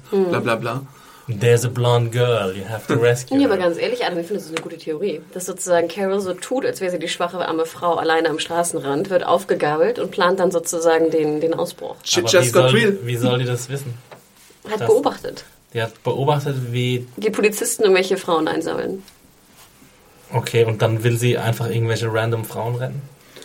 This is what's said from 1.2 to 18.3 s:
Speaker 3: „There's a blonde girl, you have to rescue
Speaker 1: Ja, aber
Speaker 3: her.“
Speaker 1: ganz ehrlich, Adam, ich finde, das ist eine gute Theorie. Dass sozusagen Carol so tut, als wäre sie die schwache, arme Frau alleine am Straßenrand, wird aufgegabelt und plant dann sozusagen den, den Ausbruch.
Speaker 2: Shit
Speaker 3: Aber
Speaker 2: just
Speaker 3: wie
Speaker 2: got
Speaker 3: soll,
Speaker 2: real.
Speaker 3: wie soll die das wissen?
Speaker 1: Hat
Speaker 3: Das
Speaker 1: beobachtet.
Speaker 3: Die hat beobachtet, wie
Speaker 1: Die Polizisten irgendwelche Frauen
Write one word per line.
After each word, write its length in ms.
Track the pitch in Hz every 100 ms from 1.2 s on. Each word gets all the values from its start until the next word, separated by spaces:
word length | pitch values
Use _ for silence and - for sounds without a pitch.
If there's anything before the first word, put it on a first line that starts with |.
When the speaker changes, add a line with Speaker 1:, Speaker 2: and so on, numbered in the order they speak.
| - 101
Speaker 3:
„There's 240 | 120 117 117
a 20 |
blonde 420 | 104 120 120 117
girl, 440 | 123 123 117 95 98
you 80 | 98
have 180 | 107 -
to 100 | 135
rescue 360 | 120 123 - 269
Speaker 1:
Ja, 100 | 269
aber 80 | 190
Speaker 3:
her.“ 80 | 175
Speaker 1:
ganz 120 | 170
ehrlich, 280 | 196 247 -
Adam, 120 | 170
ich 100 | 170
finde, 120 | 202
das 40 | 156
ist 60 | 160
eine 60 |
gute 140 | 175 160
Theorie. 420 | 160 151 196 156 -
Dass 120 | 185 180
sozusagen 440 | 185 180 170 170
Carol 320 | 208 190 196
so 120 | 185
tut, 320 | 180 - 262 -
als 140 | -
wäre 100 | 185
sie 100 | 175
die 100 | 165
schwache, 360 | - 175 180 -
arme 200 | 160 160
Frau 300 | - 175 165
alleine 320 | 160 160 165
am 100 | 156
Straßenrand, 680 | - 170 170 160 139 143 196
wird 160 | 180 -
aufgegabelt 720 | 180 - 170 151 151 190 240
und 100 | 175
plant 280 | - 175 185
dann 120 | 180
sozusagen 600 | 170 - 170 165 160 165
den, 300 | 160 151 151
den 120 | 165
Ausbruch. 440 | 165 175 - - -
Speaker 2:
Shit 200 | - 180
Speaker 3:
Aber 80 | 170
Speaker 2:
just 160 | 180 123
Speaker 3:
wie 40 |
Speaker 2:
got 160 | 131 131
Speaker 3:
soll, 100 | 220
Speaker 2:
real. 180 | 214 196
Speaker 3:
wie 140 | 120 120
soll 220 | 123 127
die 60 | 123
das 220 | 123 -
wissen? 260 | 139 - 117 - - _ _ - _ -
Speaker 1:
Hat 80 | 208
Speaker 3:
Das 80 | -
Speaker 1:
beobachtet. 560 | 349 277 - - - - - _
Speaker 3:
Die 80 | 117
hat 200 | 113 -
beobachtet, 540 | 127 120 139 143 147 131 120
wie 340 | 123 123 123 123 -
Speaker 1:
Die 120 | 214
Polizisten 540 | 208 208 208 233 -
irgendwelche 320 | 214 185 190 190
Frauen 320 | -